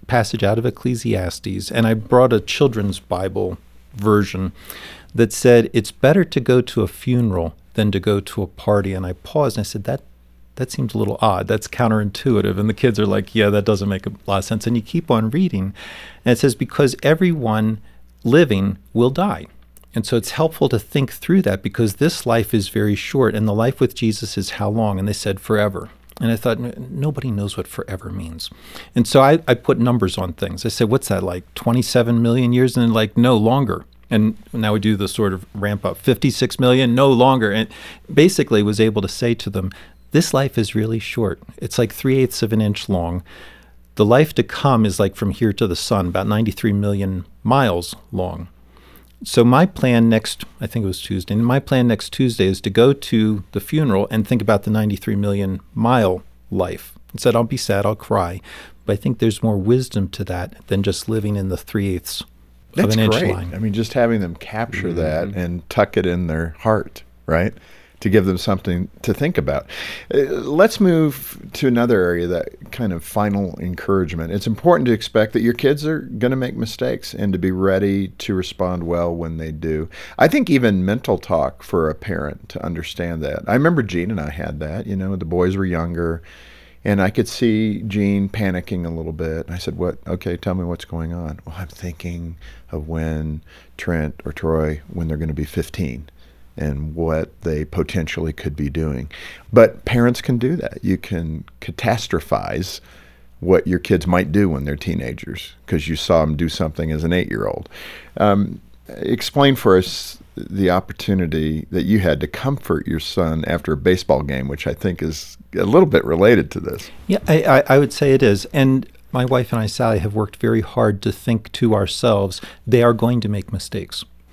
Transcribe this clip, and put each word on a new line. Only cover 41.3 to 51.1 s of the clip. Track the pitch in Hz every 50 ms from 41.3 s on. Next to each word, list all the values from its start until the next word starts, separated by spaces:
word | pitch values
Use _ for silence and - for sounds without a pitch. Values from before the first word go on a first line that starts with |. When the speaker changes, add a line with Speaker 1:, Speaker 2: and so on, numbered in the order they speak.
| 82 - - - - -
Speaker 1:
It's, | - - - -
like, | 117 107 -
three-eighths | - - 135 131 135 127 120 - - 120
of | 104 113
an | 107
inch | 107 104 101 - - -
long. | 98 90 85 85 87 90 - - - - - - - - - _ _ - - - -
The | - 107
life | 104 120 139 156 151 -
to | - 110
come | - - - - 139 127 113 110
is, | 101 95 -
like, | 101 98 -
from | - 107 98
here | 92 - 120 110 98
to | - 120 95
the | 85
sun, | - - - 110 98 90 87
about | 85 95 95
ninety-three | 107 104 107 117 107 101 - - 110 101
million | 101 101 101 101 98 98 95 95 90 87 - - - -
miles | 104 123 139 131 107 87 87 87 - - - - -
long." | - 98 90 87 87 87 90 - - - - - - - - - - - _ _ _ - -
So | - - 127 117
my | 120 123 143 180
plan | 185 - - - 127 120 113 113 113
next, | 113 110 - - - - - - - -
I | -
think | 104 - 117 104
it | 95
was | 92 -
Tuesday, | - -